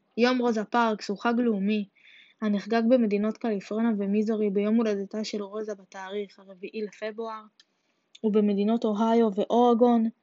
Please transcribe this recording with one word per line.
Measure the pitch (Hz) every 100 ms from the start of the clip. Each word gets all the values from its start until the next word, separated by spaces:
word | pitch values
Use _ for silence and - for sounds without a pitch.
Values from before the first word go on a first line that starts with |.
| _ -
יום | 240 254
רוזה | 240 220
פארקס | 202 240 226 208 -
הוא | 196
חג | 233 233
לאומי | 240 202 196 214 196 _ _ - _ -
הנחגג | 214 202 208 233 226
במדינות | 254 220 202 214 214
קליפורניה | 233 202 - 214 233 202
ומיזורי | 196 208 214 214 208
ביום | 196 208 226
הולדתה | 220 202 196 220
של | 208 208
רוזה | 196 214 214 202
בתאריך | 190 196 190 202 196 _
הרביעי | 190 185 196 220
לפברואר, | 208 - 214 214 226 220 214 _ _ _ _ _ _ -
ובמדינות | 220 208 208 196 208 233 220
אוהיו | 208 226 233 226 202
ואורגון | - 233 240 233 240 233 226 -